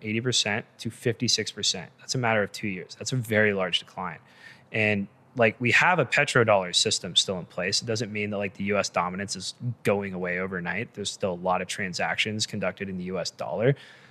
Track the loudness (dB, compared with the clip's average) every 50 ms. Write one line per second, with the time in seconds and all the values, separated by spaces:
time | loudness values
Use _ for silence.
0 | -6 -4 -4 -2 0 0 0 2 2 0 0 -2 -4 -8 _ -10 -8 -8 -8 -2
1 | -2 -2 0 0 0 0 2 0 0 -4 -6 -4 -2 -2 -2 -2 -6 -12 -18 _
2 | -10 -6 -2 0 2 2 4 2 2 0 -2 -6 -6 -6 -6 -6 -8 -12 -14 -12
3 | -6 -4 -4 -2 -2 2 4 4 6 4 4 2 0 0 -2 -2 -4 -6 -8 -8
4 | -8 -8 -8 -10 -14 -20 -20 -20 -20 -20 -20 -20 -16 _ -2 0 2 2 2 2
5 | 0 -4 -8 -16 _ _ 2 4 4 4 4 2 2 4 4 6 6 6 4 4
6 | 2 2 2 2 2 4 4 4 6 6 6 4 4 2 0 2 2 2 0 0
7 | -2 0 0 0 0 0 -2 -4 -6 -8 -6 -4 -2 0 0 -2 -2 -2 -2 -2
8 | -4 -4 -4 -4 -4 -2 -2 -4 -4 -4 -4 -4 -2 0 2 0 0 0 0 0
9 | 0 0 -2 -4 -6 -6 -8 -8 -8 -10 -10 -6 -6 -6 -6 -2 0 0 0 2
10 | 0 -4 -6 -4 -4 -2 -2 -2 -2 -4 -4 -4 -4 -4 -4 -4 -6 -8 -8 -8
11 | -8 -8 -6 -4 -2 -2 -2 -2 0 0 0 0 0 -4 -4 -4 -4 -4 -4 -2
12 | -2 -2 0 -2 -2 -2 -2 -2 -4 -4 -4 -2 -2 -4 -4 -4 -6 -6 -6 -6
13 | -6 -4 -4 -4 -4 -6 -6 -8 -8 -6 -2 2 4 4 4 2 -2 -12 -20 -20
14 | -20 -20